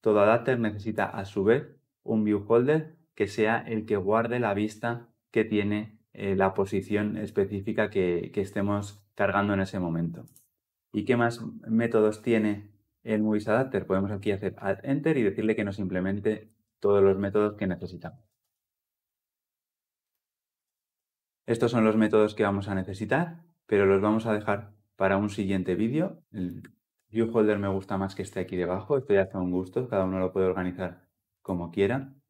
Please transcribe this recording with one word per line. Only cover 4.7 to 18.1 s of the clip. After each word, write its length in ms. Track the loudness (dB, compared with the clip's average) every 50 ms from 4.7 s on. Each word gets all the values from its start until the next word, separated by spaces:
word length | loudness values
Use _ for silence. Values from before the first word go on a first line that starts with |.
| -4 -4 -4 -4 -4 -6 -10 _ _ _ _ _
que 160 | 0 0 0
tiene, 540 | 2 0 0 0 0 -2 -4 -4 -8 -14 _ _ _ _
eh, 220 | -8 -4 -2 2
la 200 | 2 2 2 2
posición 640 | 0 -2 0 -2 -4 -2 -2 -2 0 0 -2 -4
específica 760 | -6 -8 -4 -2 -2 -2 -2 -2 -6 -6 -4 -2 -2 -2 0
que, 400 | 0 0 0 0 0 -2 -4 -4 -4
que 80 | -4
estemos 640 | -4 -4 -4 -4 -2 0 -2 -2 -4 -8 -14 -20 _ _ _
cargando 400 | -2 -2 0 2 0 0 0 0
en 60 | 0
ese 200 | -2 -2 -4 -6
momento. 460 | -4 -2 -2 -2 -4 -4 -6 -10 -16 -18 _ -20 _ _ _ _ _ _ _ _ _ _
¿Y 140 | -6 -4 0
qué 120 | 0 2
más 220 | 2 2 0 -2 -4 -12 -12 -14 -14 -6
métodos 560 | -2 0 0 0 2 4 4 4 4 2 -2 -2
tiene 480 | 0 2 2 2 0 -2 -4 -8 -18 _ _ _ _ _ _ _
el 180 | -2 -2 0
Movies 260 | 2 2 0 0 0
Adapter? 380 | 0 0 0 0 0 -2 -4 -2
Podemos 240 | 0 0 0 0 -2
aquí 220 | -4 -4 -2 -2
hacer 240 | -2 -2 -4 -6 -8
add 220 | -4 -4 -4 -4 -4 -2
enter 340 | -4 -2 0 0 0 0
y 40 | 2
decirle 340 | 0 0 0 0 -2 -2 0
que 100 | -2 -2
nos 120 | -4 -4
implemente 760 | -6 -6 -4 -2 -2 -2 -2 -4 -2 -2 -2 -2 -2 -8 _ _ _ _ _ _ _
todos 240 | 2 4 6 6 6
los 140 | 6 4 2
métodos 380 | -2 0 0 2 0 0 0
que 100 | -2 -4
necesitamos. 580 | -4 -4 -4 -8 -12 -12 -14 -14 -16